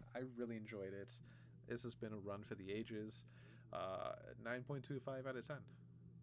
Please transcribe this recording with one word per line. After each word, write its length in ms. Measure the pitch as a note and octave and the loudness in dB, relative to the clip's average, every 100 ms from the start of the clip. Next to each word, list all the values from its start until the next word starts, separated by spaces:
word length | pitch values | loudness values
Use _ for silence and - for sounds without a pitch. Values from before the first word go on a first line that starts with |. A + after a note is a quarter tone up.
| - B2+ | -2 0
I 40 | C3 A#2+ | 0 2
really 180 | A#2+ A2+ | 2 2
enjoyed 380 | A2 A2 G2 | 0 0 0
it. 180 | G2 G2 - - - - - - | 0 -2 -6 -8 -12 -12 -12 0
This 160 | A#2+ | 2
has 120 | B2 A2+ | 2 0
been 180 | A2 | 0
a 40 | G#2+ | 2
run 260 | G2 G2+ | 2 0
for 120 | G#2 - | 0 0
the 160 | F#2+ | 4
ages. 540 | G#2 A2+ A2 G#2+ - - - - - - | 4 4 2 0 -2 -6 -12 -12 -12 -4
Uh, 380 | - F#2 F#2 - - - A2+ A2+ | 2 4 4 4 2 -2 -4 2
nine 160 | B2 | 2
point 220 | B2 C#3 | 2 0
two 160 | B2 C#3 | 2 0
five 260 | - C3 C3 | 2 2 2
out 100 | B2+ | 2
of 120 | A2+ | 0
ten. 100 | C#3+ - - - - - - | -2 -4 -12 -12 -12 -12 -12